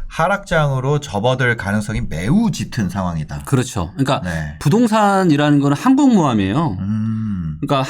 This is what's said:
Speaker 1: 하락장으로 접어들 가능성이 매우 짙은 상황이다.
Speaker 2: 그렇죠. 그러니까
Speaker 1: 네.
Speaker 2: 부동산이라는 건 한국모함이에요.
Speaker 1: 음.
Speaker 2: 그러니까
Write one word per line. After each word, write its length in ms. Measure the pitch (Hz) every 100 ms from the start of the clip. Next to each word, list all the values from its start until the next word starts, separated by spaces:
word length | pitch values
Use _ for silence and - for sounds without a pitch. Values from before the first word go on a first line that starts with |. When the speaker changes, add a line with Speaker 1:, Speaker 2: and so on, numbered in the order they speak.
| -
Speaker 1:
하락장으로 920 | - 170 196 196 170 147 131 127 147
접어들 580 | 147 101 120 131 123 117
가능성이 440 | 98 104 104 110
매우 500 | - 78 98 196 226
짙은 380 | - - - 92
상황이다. 540 | 101 90 82 73 73 69
Speaker 2:
그렇죠. 460 | 127 127 - 82
그러니까 280 | - 135 131
Speaker 1:
네. 340 | 90 82 76 76
Speaker 2:
부동산이라는 1000 | 147 202 240 220 208 196 185 143 147 143
건 120 | 139
한국모함이에요. 1040 | 143 247 269 277 220 147 110 95 120 165 92
Speaker 1:
음. 800 | 98 110 110 110 110 95 80 76
Speaker 2:
그러니까 200 | 139 143